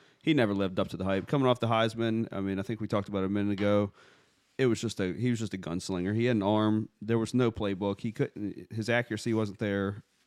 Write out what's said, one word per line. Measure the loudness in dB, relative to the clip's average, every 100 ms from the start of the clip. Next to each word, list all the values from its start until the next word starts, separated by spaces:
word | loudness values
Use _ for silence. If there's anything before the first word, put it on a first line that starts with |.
| _ _
he | 2
never | 4 4
lived | 2 0 0
up | -2
to | -2
the | 0
hype. | 0 0
Coming | 2 2
off | 2
the | 2
Heisman, | 2 0 0 -2 -2 -2
I | -4
mean, | -4 -4
I |
think | -4 -6
we | -4
talked | -4 -2
about | -2
it | 0
a |
minute | 0 0
ago. | 2 4 4 2 -2 -20 _ _ _ _ 0
It | 2
was | 2
just | -2 -2
a, | -4
he | -2 -2
was | -2
just | -4
a | -6
gunslinger. | -6 -6 -4 -2 0 2
He | 2
had | 2
an |
arm. | 2 4 4 2 -2 -8
There | -2 0
was | 2
no | 2 2
playbook. | 2 -2 -2 -2 -2
He | -4
couldn't, | -4 -6 -4 -8 -8 -10
his | -6 0
accuracy | 0 0 -4 0
wasn't | 0 0 -2
there. | -2 0 -2 -4 -12 _